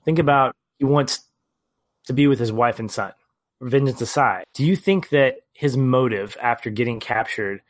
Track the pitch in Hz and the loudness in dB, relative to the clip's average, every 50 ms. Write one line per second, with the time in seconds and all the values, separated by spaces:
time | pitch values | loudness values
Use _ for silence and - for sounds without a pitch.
0 | _ 160 160 170 151 147 143 139 131 120 - _ _ _ _ - 139 135 143 147 | _ 0 0 2 4 4 4 4 4 2 -2 _ _ _ _ -2 0 2 2 2
1 | 135 - - - - _ _ _ _ _ _ _ _ _ _ _ _ _ _ _ | 2 0 -4 -8 -10 _ _ _ _ _ _ _ _ _ _ _ _ _ _ _
2 | _ - 131 139 143 143 135 113 120 110 107 113 120 120 110 - 113 104 - 113 | _ -2 2 4 4 4 4 2 0 -2 0 0 0 0 0 -4 -8 -8 -6 -6
3 | 98 95 - _ _ _ _ _ _ _ _ _ 127 123 131 139 139 135 120 - | -8 -8 -10 _ _ _ _ _ _ _ _ _ -4 -2 0 2 2 0 -2 -2
4 | 120 - - 147 131 113 95 90 - - - - 139 165 196 - - 196 196 185 | -6 -2 0 0 2 2 0 -2 -8 -10 -6 -2 0 0 0 0 0 0 0 0
5 | - - 147 143 135 127 131 - - _ _ - 147 143 123 135 131 127 127 127 | 0 0 2 2 2 2 0 -4 -12 _ _ -4 -4 -2 0 0 2 2 2 2
6 | 131 117 110 98 101 104 - - 123 120 120 - - 117 104 110 120 120 117 110 | 2 0 0 -4 -6 -8 -8 -4 -4 -2 -2 -2 -6 -6 -4 -2 -2 -2 -4 -6
7 | - - 107 110 113 - - - 104 98 98 98 - _ | -6 -4 -4 -4 -4 -4 -6 -6 -6 -6 -6 -8 -12 _